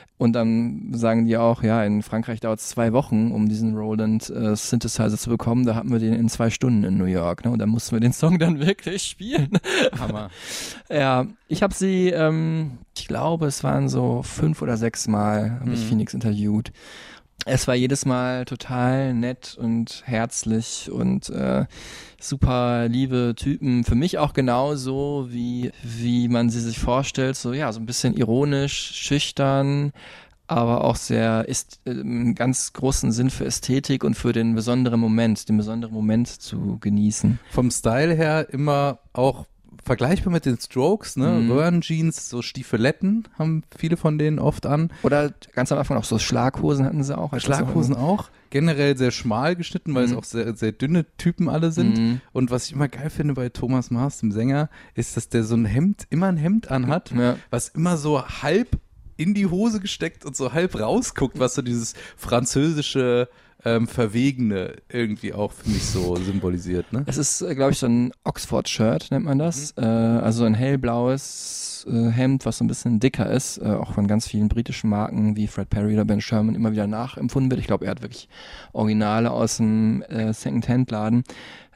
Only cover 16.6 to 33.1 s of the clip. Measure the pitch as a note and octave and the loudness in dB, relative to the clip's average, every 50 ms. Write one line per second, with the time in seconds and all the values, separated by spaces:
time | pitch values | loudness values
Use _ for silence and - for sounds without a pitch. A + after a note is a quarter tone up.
16.6 | A#2 - - - - - - - - - - - - _ _ - - - C3 B2+ | -2 -4 -10 -18 -20 -20 -20 -20 -20 -20 -20 -20 -20 _ _ -10 -2 0 0 0
17.6 | - C3+ B2 B2+ B2+ B2+ C#3 - - C#3 B2+ B2 B2 B2+ B2+ B2+ B2 - B2 - | 2 2 2 2 2 2 0 0 0 0 0 0 0 -2 -2 -4 -6 -8 -10 -10
18.6 | - - B2+ B2 B2 B2+ C3 C3+ C3+ C3 B2 A#2 A#2 B2 B2+ - - - - - | -8 -6 -2 0 2 2 2 2 0 0 0 0 -2 -2 -4 -8 -12 -16 -10 -4
19.6 | A#2+ A2+ A#2 A#2 A#2 - - - - C3 A#2+ A2 A#2 A#2+ - - - A2+ A2 A2+ | -2 0 0 0 -2 -4 -8 -12 -6 -4 -2 -2 -2 -2 -4 -4 -2 0 0 0
20.6 | A2+ - - - - - - - A#2+ - - - - - - - C2 B1+ C2 C2+ | -2 -4 -8 -10 -10 -8 -4 -2 0 0 0 0 -2 -6 -6 -4 -2 0 0 0
21.6 | - - - - - - - - - - - _ - - C#3+ C3+ - C3+ B2+ B2 | 0 -2 -6 -12 -18 -18 -18 -18 -20 -20 -20 _ -10 -8 0 2 2 2 4 2
22.6 | A#2+ B2 A#2+ A#2 A#2 A#2 A#2 B2+ C3+ C3 B2+ B2 B2 A#2+ A2+ - - C#3 D3 - | 2 2 0 0 0 0 0 0 0 0 2 0 0 0 -2 -2 -2 -4 -2 -2
23.6 | D3+ C3 B2 B2 A#2 - A#2 A#2+ D#3 - - D#3 D3+ C#3 - C#3+ C3 B2 A#2+ B2 | 0 0 0 2 2 2 2 2 2 0 0 0 -2 0 0 0 2 2 2 2
24.6 | C3+ D3 D3+ C3+ B2+ C3 C3+ C#3 C#3+ C#3+ D3 C#3 C3 B2 A#2+ A#2+ A#2+ B2 B2 B2 | 0 0 -2 -4 -4 -4 -4 -2 -2 -2 -4 -4 -4 -4 -4 -4 -4 -4 -4 -4
25.6 | B2 - - - - A#2 A2+ A#2 A#2+ A#2+ A#2+ A#2+ A#2+ A#2+ A#2+ A#2 A#2 A#2 A2+ A#2+ | -4 -6 -8 -10 -12 -10 -8 -2 0 2 2 4 4 4 4 4 2 2 2 0
26.6 | A#2 A#2 A2+ - - B2 A#2+ C3 C3+ - - C3+ C3 C3 C3 - - A#2+ A#2+ C#3+ | -2 -4 -4 -2 0 0 2 0 0 -2 -2 -2 -2 -2 -2 -4 -4 -4 -4 -4
27.6 | D#3 A#2+ G#2+ A2+ A2+ A2+ A#2+ - - B2+ G#2 A2+ B2 G#2+ A2+ C3 C#3+ D3 C#3 C#3 | -4 -4 -4 -6 -8 -6 -4 0 0 0 2 2 2 2 2 2 2 2 2 0
28.6 | C#3 C#3+ - - - - - - - - C#3+ C#3+ - - - - C#3 C3+ C#3 C#3 | 0 -2 -4 -6 -8 -8 -8 -8 -2 -2 0 0 0 -2 -2 0 2 2 2 2
29.6 | C#3 C#3 C#3+ C#3+ C#3+ C#3+ - - - - - - - - _ _ _ - E3 A#2+ | 2 2 0 0 0 -2 -4 -8 -14 -20 -20 -20 -20 -20 _ _ _ -2 0 2
30.6 | A#2 A#2 A#2+ B2 - B2+ A2+ - - - A#2+ A2+ A2+ A2+ A2+ A2 - - B2+ - | 2 2 2 2 2 2 0 0 -2 0 0 2 2 2 2 0 0 -2 -4 -6
31.6 | - - - - _ - - - - A#2 A#2+ A#2 A#2+ A#2 G2 - - C3 B2+ - | -8 -10 -16 -12 _ -8 -6 -6 -4 -4 -2 0 0 0 0 2 0 0 0 0
32.6 | - - - - B2+ C3 C3 - - B2+ | -4 -6 -4 -2 0 0 0 0 0 0